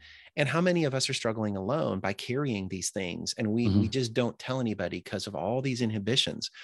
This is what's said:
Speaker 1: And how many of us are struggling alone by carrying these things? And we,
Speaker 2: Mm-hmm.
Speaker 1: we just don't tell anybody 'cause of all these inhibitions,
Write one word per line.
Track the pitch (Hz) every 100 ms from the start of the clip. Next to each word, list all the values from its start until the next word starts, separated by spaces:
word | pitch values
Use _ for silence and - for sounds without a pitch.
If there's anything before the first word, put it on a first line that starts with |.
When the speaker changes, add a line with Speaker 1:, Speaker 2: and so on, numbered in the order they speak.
| - - - -
Speaker 1:
And | 143
how | 156
many | 180 175 151
of | 131
us | -
are |
struggling | 131 117 113 107 98
alone | 95 151 131 98
by | 95
carrying | 101 - 127 147 104 95
these | 95 87
things? | 104 90 85 85 -
And | 107
we, | 110 120
Speaker 2:
Mm-hmm. | 98
Speaker 1:
we | 110
just | 131 120
don't | 113 117 -
tell | - 131
anybody | 120 98 90 90
'cause | - 101 104
of | 95
all | 87 127
these | 135 120
inhibitions, | 117 107 98 131 - - - -